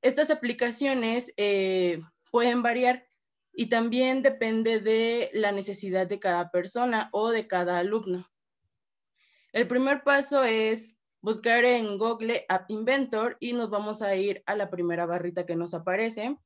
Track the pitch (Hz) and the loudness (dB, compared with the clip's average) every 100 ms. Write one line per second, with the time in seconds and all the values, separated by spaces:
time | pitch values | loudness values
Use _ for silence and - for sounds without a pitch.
0 | - - 302 302 240 - 240 226 277 262 | 2 2 2 2 -2 -2 -2 0 0 0
1 | 226 233 240 - 208 196 190 185 180 165 | 0 -2 -4 -2 0 2 2 2 2 -2
2 | 165 _ _ 233 240 240 233 233 247 247 | -8 _ _ 0 2 2 0 2 2 2
3 | _ _ _ _ _ - 226 226 233 240 | _ _ _ _ _ -6 0 2 2 2
4 | 254 262 269 226 226 220 226 220 214 220 | 2 4 2 2 0 0 2 0 2 2
5 | 226 233 214 214 208 202 196 196 196 185 | 2 0 -2 -2 0 -2 -6 -8 -2 0
6 | 180 202 196 175 175 180 185 240 247 220 | 0 -2 0 0 0 -2 -2 -2 0 0
7 | - 202 226 226 220 185 175 180 185 220 | -2 -2 0 0 0 -2 0 0 0 -2
8 | 202 180 180 _ _ _ _ _ _ _ | -2 -6 -6 _ _ _ _ _ _ _
9 | _ _ _ _ _ 214 240 247 262 277 | _ _ _ _ _ -2 0 2 0 0
10 | 277 277 277 285 254 220 220 226 - - | 2 2 2 2 2 2 0 -2 -6 -18
11 | _ _ 202 220 233 233 247 240 220 202 | _ _ -6 -2 2 4 6 4 0 -2
12 | 220 226 226 233 - 185 185 214 226 269 | -2 -2 -2 -2 0 -2 -2 -4 0 2
13 | 262 220 226 - 240 240 226 208 208 214 | 0 0 -2 -2 -4 -2 -2 -2 -4 -4
14 | 202 196 202 196 - 208 196 185 175 170 | -2 0 0 -2 -4 -4 -4 -4 -2 -2
15 | 170 175 175 175 175 170 170 170 165 185 | -2 -2 -4 -6 -4 -4 -4 -6 -4 -2
16 | 226 220 226 285 | -2 -4 -8 -8